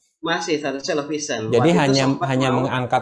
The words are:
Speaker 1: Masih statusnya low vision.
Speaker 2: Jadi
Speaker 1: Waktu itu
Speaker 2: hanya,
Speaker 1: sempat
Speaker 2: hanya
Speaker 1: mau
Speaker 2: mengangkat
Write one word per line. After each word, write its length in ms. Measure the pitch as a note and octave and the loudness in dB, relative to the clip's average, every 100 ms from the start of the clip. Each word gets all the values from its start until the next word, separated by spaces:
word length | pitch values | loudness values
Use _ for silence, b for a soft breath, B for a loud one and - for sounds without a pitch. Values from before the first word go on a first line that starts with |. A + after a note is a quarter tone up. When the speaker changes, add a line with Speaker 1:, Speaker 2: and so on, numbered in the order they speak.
| _ _ | _ _
Speaker 1:
Masih 400 | E3 F3 F3 D3 | -4 -4 -2 -4
statusnya 400 | D3 C3+ D#3 D#3 | -4 -6 -4 -4
low 80 | C#3+ | -4
vision. 400 | D3+ - A#2+ A2 | -6 -4 -4 0
Speaker 2:
Jadi 80 | A#2 | 2
Speaker 1:
Waktu 160 | D#3 | 4
itu 80 | F3 | 4
Speaker 2:
hanya, 240 | C#3+ C3+ | 4 4
Speaker 1:
sempat 240 | C3+ C#3 C3+ | 2 0 0
Speaker 2:
hanya 200 | C3 C3 | 0 0
Speaker 1:
mau 160 | B2+ C3 | 0 0
Speaker 2:
mengangkat 340 | B2+ B2 B2+ | -2 0 -2